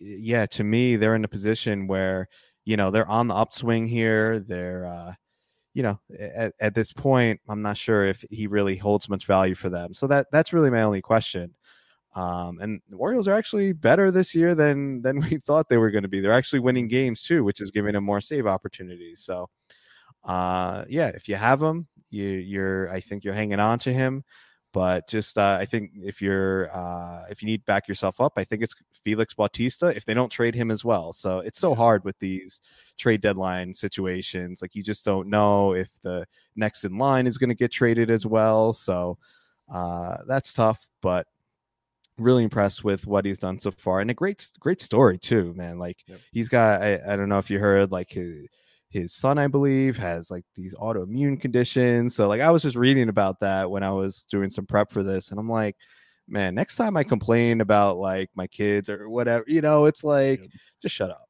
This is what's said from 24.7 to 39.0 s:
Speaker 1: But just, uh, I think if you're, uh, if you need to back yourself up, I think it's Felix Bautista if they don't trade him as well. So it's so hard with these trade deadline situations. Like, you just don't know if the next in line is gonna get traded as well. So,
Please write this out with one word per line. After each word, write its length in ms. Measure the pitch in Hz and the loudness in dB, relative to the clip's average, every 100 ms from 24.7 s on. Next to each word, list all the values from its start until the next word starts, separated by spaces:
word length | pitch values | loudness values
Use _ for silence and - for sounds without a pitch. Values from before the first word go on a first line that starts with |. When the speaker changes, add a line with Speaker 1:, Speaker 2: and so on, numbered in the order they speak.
Speaker 1:
But 360 | 95 92 90 - | -2 0 0 -2
just, 300 | 110 101 - | -6 -4 0
uh, 180 | 101 95 | 2 2
I 60 | |
think 280 | 101 117 104 | -2 -4 -6
if 260 | 101 95 - | -12 -14 -4
you're, 500 | 98 98 95 95 87 92 | -2 0 0 0 -4 -8
uh, 480 | 87 87 87 87 87 | -10 -10 -12 -14 -16
if 100 | 104 | -10
you 60 | 107 | -4
need 140 | 110 | -4
to 40 | |
back 240 | - 101 - | 0 -2 -2
yourself 320 | 95 98 - | -4 -4 0
up, 140 | 131 - | -2 -2
I 80 | |
think 180 | 92 107 | -4 -4
it's 120 | 113 - _ - | -6 -8 _ -10
Felix 280 | 107 107 113 | -4 -2 -2
Bautista 540 | - 104 - 120 - 175 104 | -2 -4 0 -4 0 0 0
if 80 | |
they 80 | - | -2
don't 160 | 113 127 | 0 0
trade 240 | - 117 | 0 -2
him 160 | 117 113 | 0 -2
as 140 | 107 | -2
well. 300 | 117 101 82 | 0 0 -2
So 240 | - 98 92 | -6 -4 -4
it's 200 | 107 - | -6 -2
so 160 | 185 | 0
hard 300 | 120 117 104 | 4 4 4
with 140 | 95 - | 0 -6
these 420 | 95 92 92 - _ _ _ - | -6 -6 -10 -20 _ _ _ -2
trade 240 | 120 110 | 0 2
deadline 500 | 104 95 92 90 90 | 2 0 -4 -4 -8
situations. 880 | 92 101 - 95 92 - 92 90 90 | -8 -10 -6 -4 -6 -8 -8 -10 -10
Like, 140 | 92 | -12
you 80 | 104 | -10
just 220 | 101 104 | -8 -4
don't 260 | - 95 95 | -2 -2 0
know 420 | 104 104 101 98 | 2 4 4 2
if 140 | 92 95 _ | 0 -4 _
the 240 | 95 90 82 _ _ - | -8 -8 -8 _ _ -4
next 280 | 107 - | -4 -4
in 140 | 101 98 | -8 -2
line 280 | 139 131 127 | 2 2 0
is 120 | 120 | 0
gonna 160 | 127 | -2
get 180 | 113 120 | 0 -2
traded 380 | - 120 117 113 | 2 2 4 2
as 160 | 113 110 | 2 2
well. 480 | 110 110 110 110 | 2 4 4 2
So, 440 | 113 - 90 | 0 -4 -4